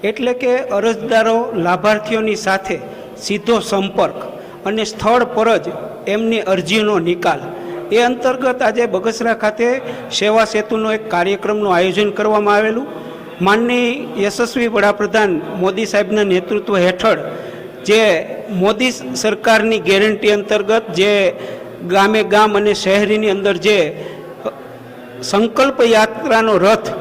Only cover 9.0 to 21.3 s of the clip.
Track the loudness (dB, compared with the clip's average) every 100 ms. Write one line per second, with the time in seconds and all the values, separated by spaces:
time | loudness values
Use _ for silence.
9 | -2 -2 -2 0 -2 0 0 0 -6 -12
10 | -8 -2 2 4 2 0 -2 -2 0 -2
11 | -2 -2 0 -2 -2 -2 2 2 2 2
12 | 0 0 0 2 4 2 2 -2 -6 -10
13 | -12 -14 -16 -2 2 2 2 2 0 -2
14 | -6 -2 -2 0 -2 0 0 2 2 2
15 | 0 2 2 0 -4 -2 -2 0 0 0
16 | 0 0 2 0 0 -4 0 2 2 2
17 | 0 0 -2 -10 -12 -14 -16 -10 2 4
18 | 4 2 -2 -10 -6 0 0 2 0 -2
19 | -8 -2 -2 0 2 4 4 0 2 4
20 | 4 2 2 2 0 -2 2 0 0 0
21 | 2 4 2